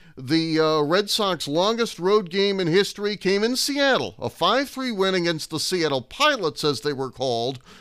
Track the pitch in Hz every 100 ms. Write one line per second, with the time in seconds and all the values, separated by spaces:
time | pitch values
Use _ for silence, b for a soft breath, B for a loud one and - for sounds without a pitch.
0 | 170 - 127 160 160 156 156 156 147 185
1 | 202 - 202 170 - 151 196 233 226 -
2 | 175 214 180 190 202 196 175 175 196 -
3 | 208 208 190 196 220 247 - 285 277 233
4 | 110 - 117 - 175 240 277 - 262 208
5 | 190 185 170 160 - 156 - 185 156 135
6 | - - 294 269 165 - 151 131 147 135
7 | 135 - 131 117 117 123 B B